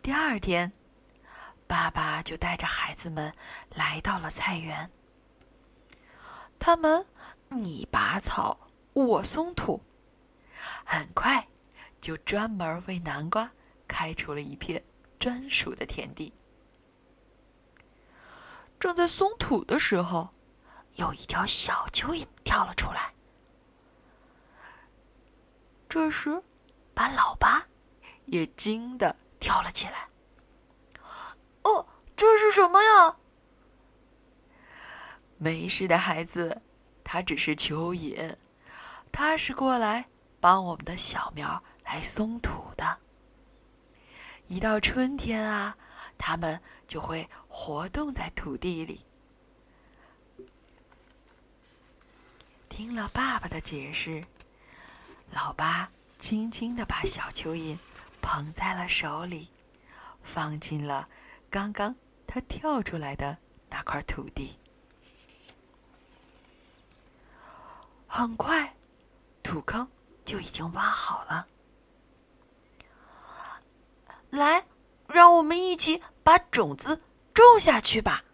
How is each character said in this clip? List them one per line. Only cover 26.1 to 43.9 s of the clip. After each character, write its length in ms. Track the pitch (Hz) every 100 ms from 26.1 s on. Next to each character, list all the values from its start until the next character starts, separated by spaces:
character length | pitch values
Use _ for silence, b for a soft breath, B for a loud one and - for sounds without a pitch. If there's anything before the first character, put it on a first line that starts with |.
| 302 302 330 - _ _ _ _
把 140 | - 247
老 260 | 269 - -
八 320 | - 302 - _ _ _ B B -
也 200 | 175 160
惊 500 | - 202 220 240 254
得 180 | 180 - _ _
跳 220 | - -
了 100 | -
起 160 | - -
来。 220 | - - _ _ _ _ _ _ _ _ B B B B B _ _
“哦， 220 | - 415 - b b -
这 200 | 440 427
是 140 | 427
什 160 | 403 359
么 160 | 370
呀 320 | 440 415 330 - _ _ _ _ _ _ _ _ _ _ _ _ _ B B B B B B B _ _
？”“没 280 | 160 160 175
事 180 | - 190
的， 100 | 170
孩 280 | 185 160 170
子， 360 | 175 165 - _ _ _ _
它 200 | - 170
只 160 | 180 147
是 180 | - 151
蚯 380 | - 156 170
蚓， 420 | 180 151 - 160 - _ _ B B B B B
它 280 | - 302 320
是 160 | -
过 240 | 254 262 247
来 280 | 214 226 247 _ _ _
帮 240 | 175 190 180
我 100 | 160
们 80 |
的 140 | - 180
小 340 | - - -
苗 300 | 147 143 - b b -
来 180 | 151
松 340 | 170 - 220 233
土 240 | - - - -
的。 240 | - - _ _ _ _ _ _ _ _ _